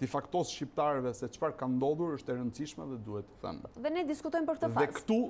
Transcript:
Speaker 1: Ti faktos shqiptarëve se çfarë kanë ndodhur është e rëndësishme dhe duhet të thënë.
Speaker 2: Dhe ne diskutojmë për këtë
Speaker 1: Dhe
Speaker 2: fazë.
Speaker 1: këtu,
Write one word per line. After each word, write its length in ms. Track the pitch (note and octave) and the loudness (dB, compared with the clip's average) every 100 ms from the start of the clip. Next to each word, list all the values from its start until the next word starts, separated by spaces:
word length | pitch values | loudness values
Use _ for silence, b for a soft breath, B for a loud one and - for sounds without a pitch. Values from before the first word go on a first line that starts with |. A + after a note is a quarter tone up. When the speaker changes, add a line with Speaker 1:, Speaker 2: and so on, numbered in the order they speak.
Speaker 1:
Ti 60 | B2+ | -2
faktos 460 | C#3+ - F3+ E3 - | -2 0 0 0 -2
shqiptarëve 560 | C#3+ - D3 C#3 B2+ | -4 0 2 2 0
se 140 | A2 A#2+ | -2 -6
çfarë 280 | - D#3 - | -2 -2 0
kanë 160 | C3 B2+ | 0 2
ndodhur 400 | C#3 D3+ E3+ C#3+ | 4 2 0 -2
është 160 | - | -2
e 40 | B2 | -2
rëndësishme 480 | B2 - D3 - D3+ | -2 -2 -6 -6 -8
dhe 40 | B2 | -8
duhet 240 | G#2+ G#2 G2 | -6 -6 -6
të 120 | - | -8
thënë. 280 | F#2+ D#2+ - - | -8 -8 -10 -4
Speaker 2:
Dhe 140 | C#4 | -2
ne 120 | E4+ D4+ | 0 0
diskutojmë 380 | D4 D#4 E4+ D#4 | -2 0 0 2
për 80 | D#4 | 0
këtë 120 | E4 | 2
Speaker 1:
Dhe 140 | A3+ C#4+ | 4 2
Speaker 2:
fazë. 60 | - | 2
Speaker 1:
këtu, 240 | - A3 B3+ | 2 4 4